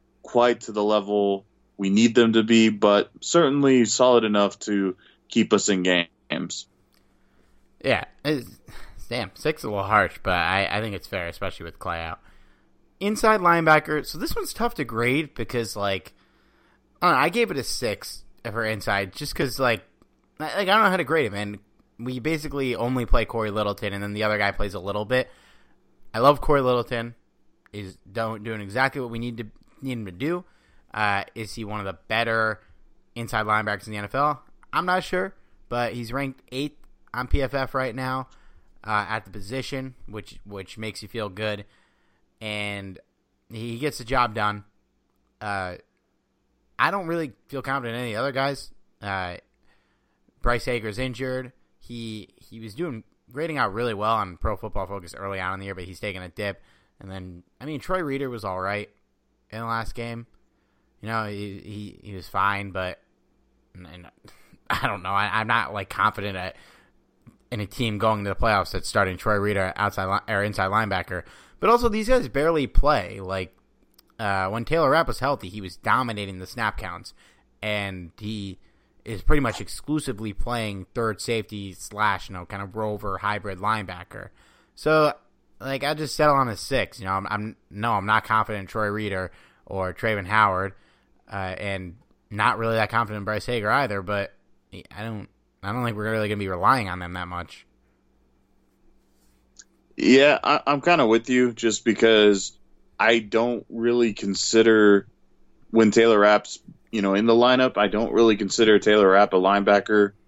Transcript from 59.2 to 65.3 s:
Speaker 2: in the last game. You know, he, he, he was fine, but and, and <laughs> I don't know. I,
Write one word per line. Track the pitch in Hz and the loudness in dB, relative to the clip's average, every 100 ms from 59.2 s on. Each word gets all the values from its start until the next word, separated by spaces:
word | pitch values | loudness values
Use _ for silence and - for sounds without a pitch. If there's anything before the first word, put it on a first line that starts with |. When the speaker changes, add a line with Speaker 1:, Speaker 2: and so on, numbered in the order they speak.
| _ _ _ | _ _ _
Speaker 2:
in | 110 | -12
the | 117 | -6
last | 113 113 | -4 -6
game. | - 117 117 117 _ _ _ _ _ _ _ | -8 -10 -10 -14 _ _ _ _ _ _ _
You | 107 | -6
know, | 113 107 | -4 -4
he, | 101 104 98 | -8 -10 -12
he, | - 104 104 - 104 | -14 -12 -12 -16 -16
he | 95 | -14
was | - | -6
fine, | 95 98 101 98 | 0 0 0 -6
but | 92 92 - _ _ _ _ _ _ _ 90 | -6 -6 -8 _ _ _ _ _ _ _ -20
and, | 90 | -20
and | 90 87 _ - - | -20 -20 _ -20 -20
<laughs> | _ - _ | _ -20 _
I | - 127 | -2 -2
don't | 98 | -2
know. | 92 | -2
I, | 98 104 | 0 0